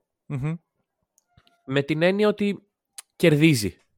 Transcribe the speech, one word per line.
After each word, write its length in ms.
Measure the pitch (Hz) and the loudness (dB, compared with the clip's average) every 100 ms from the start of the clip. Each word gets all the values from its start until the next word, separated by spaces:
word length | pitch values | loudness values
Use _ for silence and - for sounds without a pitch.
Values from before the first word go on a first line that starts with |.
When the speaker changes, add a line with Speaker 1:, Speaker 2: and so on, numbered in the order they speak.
| _ _ - | _ _ -12
Speaker 1:
Μμμ. 280 | 143 147 165 _ _ _ _ _ _ _ _ _ _ - | -8 -6 -8 _ _ _ _ _ _ _ _ _ _ -6
Speaker 2:
με 160 | 135 | -4
την 200 | 139 156 | -2 0
έννοια 260 | 175 202 208 | 0 2 0
ότι 400 | 208 202 190 _ _ _ - - - | 0 -4 -6 _ _ _ -20 -20 0
κερδίζει. 600 | 170 147 160 131 98 - _ | 2 4 4 2 -2 -8 _